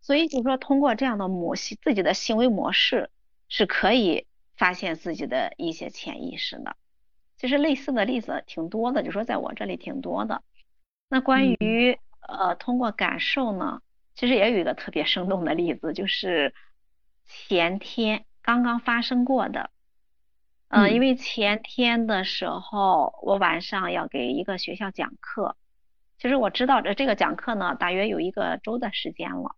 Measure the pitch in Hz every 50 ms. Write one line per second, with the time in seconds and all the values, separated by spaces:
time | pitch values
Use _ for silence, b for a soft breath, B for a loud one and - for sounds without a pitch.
0 | - - 285 302 330 311 - 254 233 269 262 262 - - 277 277 285 269 220 220
1 | 262 262 226 202 196 190 190 175 170 170 - 196 - - 214 - - 320 233 196
2 | 170 - 196 - - - 220 220 247 254 214 180 - - - - - - - 214
3 | - - _ _ _ _ _ _ _ _ - - 214 - - - - 190 233 262
4 | 220 175 151 - - _ _ _ _ _ _ - 208 180 180 - - 175 160 160
5 | - 175 156 - 160 113 123 131 104 - - - - 165 165 - - - - -
6 | - - - - - - - 170 - - - 62 - - - _ _ _ _ _
7 | _ _ _ _ _ _ _ - - 247 277 285 294 320 277 262 - - 262 233
8 | 196 226 262 240 214 - - - - - - 165 160 175 - 220 226 247 254 220
9 | - - 165 196 226 240 226 - - - - - 214 196 180 170 - - - 180
10 | - 175 170 190 214 220 - - - _ _ b b _ _ _ _ _ _ _
11 | _ _ 269 262 262 269 262 269 269 262 233 - 214 214 226 233 240 247 247 -
12 | - - - - - - - - 190 180 175 - - - 247 247 247 220 202 -
13 | 196 - - - - - - 277 262 226 202 185 202 - - - _ _ _ _
14 | _ _ _ - - 247 262 214 196 226 247 190 165 - 123 - - - - 156
15 | 147 - - 196 180 185 196 185 170 147 151 165 175 170 131 - - 160 165 -
16 | 202 190 - - - 185 175 160 143 135 b b b b b _ _ _ _ _
17 | _ _ _ _ _ - - - - - 202 175 170 170 190 196 - - - -
18 | 226 214 214 214 - - - - - - 240 247 240 240 233 240 - - 233 233
19 | 233 - 254 247 247 262 269 247 202 - - - - - _ _ _ _ _ _
20 | _ _ _ _ _ _ _ _ _ _ _ _ _ _ - 208 202 202 214 240
21 | 262 269 254 254 - - - 233 208 202 208 214 - - - - 247 240 233 233
22 | 226 220 214 185 190 - - - - 175 175 180 190 - - 208 196 190 180 156
23 | - - - - - - 196 196 185 170 165 165 180 - 220 196 185 175 175 175
24 | 160 - - - 120 - 127 - 185 - 190 180 - - - 190 214 196 - -
25 | - - - - - - - 226 196 - - _ _ _ _ _ _ _ _ _
26 | _ _ _ _ - 240 277 269 233 196 - - 247 262 269 226 - - 202 -
27 | 277 262 208 - 180 156 170 180 - - 226 202 185 175 170 - 180 175 180 190
28 | 202 220 196 165 165 185 - 208 190 175 165 - - 214 226 247 254 208 - -
29 | - - - - - - 180 180 - - -